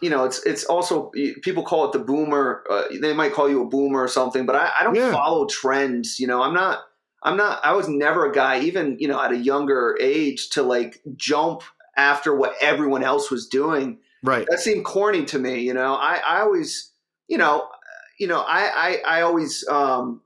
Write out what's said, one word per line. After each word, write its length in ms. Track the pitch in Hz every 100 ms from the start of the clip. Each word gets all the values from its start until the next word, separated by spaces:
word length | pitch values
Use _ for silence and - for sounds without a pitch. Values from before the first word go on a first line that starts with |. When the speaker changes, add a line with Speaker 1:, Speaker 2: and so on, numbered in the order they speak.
Speaker 1:
you 60 | 175
know, 160 | 143
it's, 180 | 127 -
it's 200 | 160 151
also, 460 | - 170 175 160 139
y-, 200 | - 139 -
people 200 | 185 170
call 220 | 156 165
it 80 | 143
the 60 | 139
boomer, 640 | 113 143 151 143 131 110 -
uh, 140 | 101 - 135
they 120 | 151
might 220 | 151 147
call 140 | 147 143
you 140 | 139
a 40 | 113
boomer 360 | 139 139 135
or 60 | 127
something, 380 | 131 123 131 127
but 100 | 139
I, 160 | 165 151
I 40 |
don't 100 | 202
Speaker 2:
Yeah. 180 | 214 254
Speaker 1:
follow 340 | 151 147 160 139
trends, 720 | - 131 139 135 120 113 -
you 80 | 127
know, 160 | 123
I'm 120 | 131
not, 260 | 175 190 - - _ _ _
I'm 140 | - 190
not, 240 | 208 -
I 80 | 147
was 160 | 196 156
never 360 | 143 147 170
a 80 | 147
guy, 280 | 139 135 131
even, 360 | 156 185 151 120
you 80 | 143
know, 120 | 135
at 120 | 127
a 40 | 123
younger 640 | 123 139 139 131 117 107
age 500 | 131 156 147 127 -
to, 120 | 151
like, 400 | 123 123 113 - 147
jump 480 | 123 131 147 165 151 - - _ -
after 380 | 143 139 -
what 200 | 139 135 -
everyone 420 | 147 143 147 135
else 280 | 131 143 143
was 180 | 123 110
doing. 500 | 131 156 151 135 113 _ _
Speaker 2:
Right. 240 | 131 123 107
Speaker 1:
That 120 | 170
seemed 240 | 226 208
corny 400 | - 190 208 190 139
to 120 | 147
me, 220 | 127 127
you 140 | 123
know? 200 | 127 135
I, 260 | 135 151 175 147
I 140 | 180
always, 500 | 214 185 151 - - _ _ _ -
you 100 | 311
know, 320 | 160 147 - - - 50 - -
you 60 | 185
know, 140 | 160
I, 600 | - 175 202 - 170 180 147
I, 120 | 165
I 20 |
always, 440 | 170 170 151 - -
um, 540 | 143 139 131 127 117